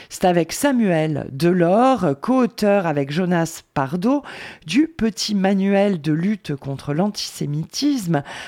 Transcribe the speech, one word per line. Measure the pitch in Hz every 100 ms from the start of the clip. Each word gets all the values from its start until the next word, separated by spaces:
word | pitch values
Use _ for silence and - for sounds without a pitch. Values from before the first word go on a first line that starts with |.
| -
C'est | -
avec | 185 175 160
Samuel | - 285 247 208 165 156 139 -
Delors, | 135 170 185 170 202 262 240 160 139
co-auteur | - 262 240 - 208 202 170
avec | 143 139
Jonas | 151 180 175 165 - -
Pardo | - 135 175 214 285 - - - - 160
du | 202 320
Petit | - 226 - - 202
Manuel | 190 196 190 196 202 180
de | 147
lutte | 156 190 214 - 143
contre | 135 135 -
l'antisémitisme, | 147 208 208 - - 147 147 160 - 285 269 175 151 143 -